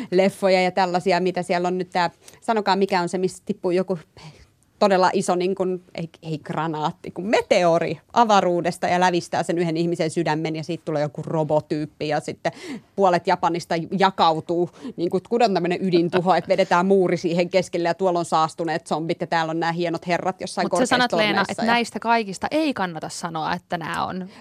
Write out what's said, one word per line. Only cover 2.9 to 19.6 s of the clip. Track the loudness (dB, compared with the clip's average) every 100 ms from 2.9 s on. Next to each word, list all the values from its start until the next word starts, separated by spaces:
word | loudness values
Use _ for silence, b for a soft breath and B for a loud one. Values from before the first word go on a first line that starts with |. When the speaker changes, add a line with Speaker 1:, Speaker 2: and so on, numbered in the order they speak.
| 0
Speaker 1:
on | -2
se, | -2
missä | -4 -4 -8
tippuu | -4 0
joku | 0 0 -4 -8 -20 -20 B B _ _ 0
todella | 2 4 4
iso, | 2 0
niin | 0 0
kun, | 0 -2 -4 _
ei, | -12 -12 -12
ei | -10 -10
granaatti, | -6 -6 -4 -2 -4 -4 -14
kun | -10 0
meteori | 0 4 4 4 2 0 -6 _
avaruudesta | 2 4 6 4 2 -2 -2 -2
ja | 2
lävistää | 2 2 -2 -4
sen | -2 -2
yhden | 0 0
ihmisen | -2 0 -2
sydämen | -2 -2 -2 -2 -6
ja |
siitä | -8 -8
tulee | -4 -2
joku | -4 -6 -6
robotyyppi | -2 0 0 0 -6 -6 -6 -4
ja | -4
sitten | -4 -6 -6 B -12 -12 -10 2
puolet | 4 4 2
Japanista | 0 2 -2 -2 -4 -2 2
jakautuu, | 2 4 2 2 -2 -2 -2 B -12 -4
niin | -2
kun, | -2 -2
kun | 2
on | 4
tämmönen | 2 0 -2
ydintuho, | 2 2 2 0 2
että | 0 2
vedetään | 0 2 2 4
muuri | 4 4 0
siihen | 0 0 2
keskelle | 0 0 -2 -2
ja |
tuolla | 0 0 0
on |
saastuneet | 0 2 0 -2 -4 -4 -4
zombit | -4 -4 -4
ja | -2
täällä | -2 0
on | -2